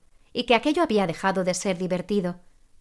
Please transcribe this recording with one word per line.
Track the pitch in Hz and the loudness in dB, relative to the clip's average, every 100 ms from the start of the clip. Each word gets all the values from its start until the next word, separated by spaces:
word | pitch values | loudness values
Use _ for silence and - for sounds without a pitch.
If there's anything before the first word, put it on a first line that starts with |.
| _ - _ | _ -20 _
y | - | -4
que | 240 226 | 2 2
aquello | 285 320 | 4 2
había | 320 214 185 | 2 2 0
dejado | - 190 185 | -2 -2 0
de | 180 | 0
ser | 180 202 175 | -2 -2 -2
divertido, | 185 180 175 208 175 180 - _ _ - | -2 -4 -2 -2 -2 -6 -14 _ _ -10